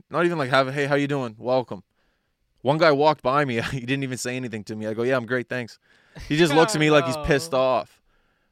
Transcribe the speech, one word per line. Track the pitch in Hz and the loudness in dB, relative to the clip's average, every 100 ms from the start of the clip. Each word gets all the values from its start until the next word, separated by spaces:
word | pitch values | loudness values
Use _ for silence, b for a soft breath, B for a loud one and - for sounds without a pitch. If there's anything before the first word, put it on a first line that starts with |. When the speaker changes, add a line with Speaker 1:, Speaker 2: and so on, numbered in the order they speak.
| - | -8
Speaker 1:
not | 147 | -2
even | 175 165 | 0 -2
like, | 127 | 0
"Have, | 135 131 | 2 2
hey, | 143 139 | -2 0
how | 143 | 0
you | 143 | 0
doing? | 143 123 110 | -4 -6 -8
Welcome." | 113 131 120 101 - _ _ _ _ _ _ _ | -2 -2 -2 -8 -16 _ _ _ _ _ _ _
One | 120 156 | -2 2
guy | 165 | 4
walked | 139 151 151 | 4 4 2
by | 127 139 | 0 0
me. | 143 117 | 0 -2
<laughs> | - | -4
He | 139 | -6
didn't | 117 139 | -4 -4
even | 131 127 | -4 -6
say | 123 127 | -6 -6
anything | 127 107 | -8 -10
to | 101 | -10
me. | 107 107 | -8 -6
I | |
go, | 110 | -4
"Yeah, | 123 131 | -2 -2
I'm | 113 | -2
great, | 127 117 | -4 -4
thanks." | 127 113 - b b b - - | -8 -10 -16 b b b -14 -4
He | 151 | 2
just | 170 | 4
looks | 151 165 | 4 4
at | 156 | 2
Speaker 2:
<laughs> | |
Speaker 1:
me | 151 | 4
like | 151 | 4
he's | 139 156 | 2 -2
pissed | - 139 - | 0 0 0
Speaker 2:
Oh, | 131 | 0
no. | |
Speaker 1:
off. | 131 120 73 _ _ _ _ _ _ | 2 0 -2 _ _ _ _ _ _